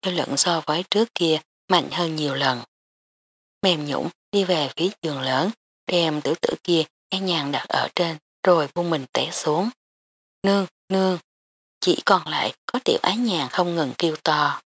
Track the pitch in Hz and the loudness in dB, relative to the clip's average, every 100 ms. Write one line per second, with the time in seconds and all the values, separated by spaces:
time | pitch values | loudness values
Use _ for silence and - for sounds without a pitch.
0 | 190 175 - 175 - 165 151 156 190 208 | -2 -2 -2 -2 0 0 0 -4 0 0
1 | 233 - 170 156 - _ _ 180 - 156 | 0 0 0 0 -4 _ _ 0 0 -4
2 | 170 156 147 135 139 123 117 _ _ _ | -2 -2 -2 0 0 -2 -8 _ _ _
3 | _ _ _ _ _ _ 190 165 147 127 | _ _ _ _ _ _ -2 0 -2 -4
4 | 170 - _ 202 185 170 139 - 175 214 | -4 -8 _ -2 2 0 0 -2 -2 -2
5 | 160 139 131 131 180 226 _ _ - 175 | -6 -4 -2 0 0 -4 _ _ -2 0
6 | 165 151 139 160 - 160 - 170 151 _ | 0 0 -2 0 -2 -2 0 0 0 _
7 | _ 190 190 165 143 143 - 147 - - | _ -6 -2 -2 -2 -4 -2 -2 -2 -2
8 | 170 156 _ _ - 170 143 - 175 160 | -2 -4 _ _ 4 4 2 -2 -2 -2
9 | 131 - 143 - - 151 208 - _ _ | -2 -2 -2 -4 -2 0 -2 -6 _ _
10 | _ _ _ _ 196 196 190 _ _ 190 | _ _ _ _ 2 2 0 _ _ 2
11 | 185 180 _ _ _ _ _ _ - 165 | 2 0 _ _ _ _ _ _ 0 2
12 | - 185 156 156 - - - 247 - - | 4 2 2 -4 -4 -6 -6 -2 0 2
13 | - 220 240 175 127 - 175 170 143 123 | 0 0 0 0 -2 0 0 0 -2 0
14 | 170 151 - 151 147 143 _ | -2 0 0 2 0 -2 _